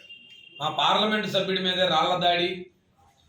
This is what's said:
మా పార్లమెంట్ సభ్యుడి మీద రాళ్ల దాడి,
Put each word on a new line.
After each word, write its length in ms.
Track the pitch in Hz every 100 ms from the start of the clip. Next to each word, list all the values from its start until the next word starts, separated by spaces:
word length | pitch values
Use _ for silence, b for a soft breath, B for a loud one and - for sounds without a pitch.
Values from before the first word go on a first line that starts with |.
| - - - - - -
మా 100 | 151 151
పార్లమెంట్ 480 | 156 202 214 214 185 196
సభ్యుడి 260 | 180 180 185
మీద 120 | 180 180
రాళ్ల 220 | 160 180 180 175
దాడి, 240 | 175 180 180 - _ _ _ _ _